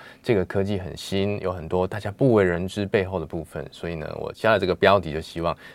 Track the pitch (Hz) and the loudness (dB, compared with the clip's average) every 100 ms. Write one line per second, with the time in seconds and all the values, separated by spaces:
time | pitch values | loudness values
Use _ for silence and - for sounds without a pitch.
0 | - - - 107 90 101 98 101 95 - | -6 -10 0 2 2 -2 -2 -2 -6 -12
1 | - 98 101 104 92 92 80 90 92 107 | -4 -2 -2 -2 -4 -6 -2 0 0 -4
2 | 104 101 139 110 92 87 92 104 98 110 | -8 0 4 6 4 2 -4 -4 0 0
3 | 92 95 76 87 78 - 71 - 85 82 | 0 -4 -6 -8 -8 -10 -12 -10 -8 -8
4 | 78 76 73 - 110 107 92 87 98 101 | -8 -8 -10 -2 2 4 4 4 6 6
5 | 82 76 - 82 82 73 - | 2 -6 -8 -4 -4 -4 -12